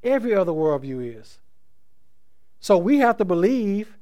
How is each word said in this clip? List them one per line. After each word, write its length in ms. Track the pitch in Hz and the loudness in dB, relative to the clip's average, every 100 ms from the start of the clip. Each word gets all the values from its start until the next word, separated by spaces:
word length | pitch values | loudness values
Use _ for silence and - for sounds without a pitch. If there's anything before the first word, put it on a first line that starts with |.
Every 320 | 240 269 240 208 | 0 -2 0 0
other 160 | 175 | 0
worldview 640 | 156 156 143 135 131 123 113 | 0 0 -2 -4 -10 -10 -14
is. 220 | 110 - - - - - - - - - - - - - | -20 -20 -20 -20 -20 -20 -20 -20 -20 -20 -20 -20 -20 -18
So 180 | - 190 | 2 2
we 200 | 175 285 | 4 2
have 180 | 247 233 | 2 0
to 80 | 196 | 0
believe 720 | 175 185 262 214 202 214 - | 0 2 0 -2 -4 -6 -16